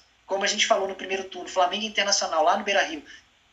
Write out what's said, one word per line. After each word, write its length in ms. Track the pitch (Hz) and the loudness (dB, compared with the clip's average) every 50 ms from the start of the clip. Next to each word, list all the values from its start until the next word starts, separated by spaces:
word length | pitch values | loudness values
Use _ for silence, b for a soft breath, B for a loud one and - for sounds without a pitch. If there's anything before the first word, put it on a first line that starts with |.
| _ _ _ _ _ | _ _ _ _ _
Como 200 | - 190 196 208 | -6 -2 0 0
a 20 | |
gente 200 | 202 208 208 - | 0 0 0 2
falou 200 | - 220 202 196 | 4 4 2 2
no 80 | 196 196 | -2 -4
primeiro 300 | - - 185 190 190 - | -8 -6 -6 -6 -6 -6
turno, 240 | - - 359 - - | -8 -12 -12 -12 -4
Flamengo 340 | - 185 - - 196 208 | 2 2 2 2 2 -2
e 40 | 220 | -4
Internacional 580 | 220 - 214 202 202 196 - 202 175 165 160 151 | -4 -2 -2 0 2 2 0 0 0 2 4 4
lá 120 | 170 190 | 4 4
no 80 | 214 208 | 2 0
Beira-Rio, 380 | 208 196 185 - - 160 143 B B B B B B _ _ _ _ | 0 0 0 0 0 -4 -10 B B B B B B _ _ _ _